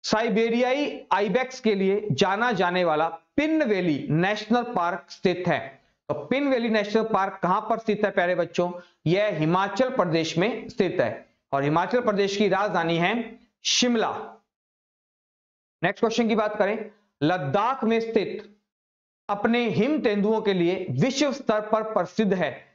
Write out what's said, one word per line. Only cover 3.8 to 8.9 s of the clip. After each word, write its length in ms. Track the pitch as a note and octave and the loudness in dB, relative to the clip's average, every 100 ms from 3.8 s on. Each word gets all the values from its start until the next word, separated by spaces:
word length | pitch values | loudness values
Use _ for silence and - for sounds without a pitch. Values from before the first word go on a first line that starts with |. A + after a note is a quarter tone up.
| F3 C#3+ - | 2 0 0
नेशनल 540 | D#3 F#3 G#3 - A#3+ | 2 2 -2 0 0
पार्क 420 | A#3 F#3 E3+ F#3 - | 0 -2 -2 -4 -10
स्थित 340 | - F#3+ F3 F3+ | -4 -2 0 0
है। 360 | C#3 - - _ _ - | -2 -2 -16 _ _ -8
तो 40 | |
पिन 340 | D3 - B3+ C#4+ | -6 -2 -2 0
वैली 220 | B3+ A#3 | 0 0
नेशनल 340 | A3 G3+ A3 | 0 2 0
पार्क 360 | A3+ G#3 G3 - | 0 0 -2 -2
कहां 180 | E3+ G3 | 0 0
पर 160 | G#3+ A3+ | 0 -4
स्थित 280 | A3 G3+ G#3 | 0 0 0
है 60 | |
प्यारे 240 | G3 F3 F3+ | 2 0 0
बच्चों? 360 | E3+ - F3 F3 - | -2 0 -2 -4 -16